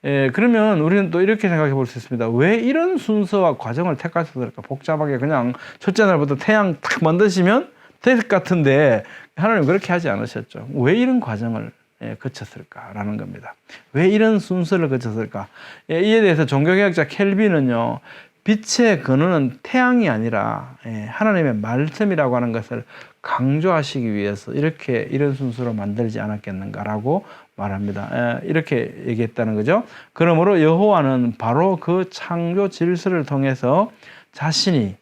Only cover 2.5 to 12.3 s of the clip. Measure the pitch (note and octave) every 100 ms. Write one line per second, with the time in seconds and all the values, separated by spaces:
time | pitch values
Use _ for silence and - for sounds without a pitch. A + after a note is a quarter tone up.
2.5 | A3+ A#3 D4+ F4 F4 - G#3+ G3 G3+ F3
3.5 | C3 A2+ A#2+ F3+ C#3+ E3+ E3+ D#3 C3 A#2+
4.5 | - - C3+ - D#3 D3+ C3+ C#3+ D3+ A#2+
5.5 | B2+ - - - F#3+ G#3 E3+ C#3+ C#3 -
6.5 | G#3+ G3 D#3 - - D#3+ E3+ G#3 F#3 F3+
7.5 | A#3 F4+ _ - _ - B3+ A3 G3 F#3
8.5 | F3+ C#3+ C3+ D3 A2+ - - - - G3
9.5 | A3 C#3+ F#3+ - F3+ E3+ G2+ A2+ A2+ A2+
10.5 | - A#2 C#3 B2+ G#3 B3+ B3+ B2+ G#2 A#2
11.5 | A2 A2 _ _ _ A2+ A2 C3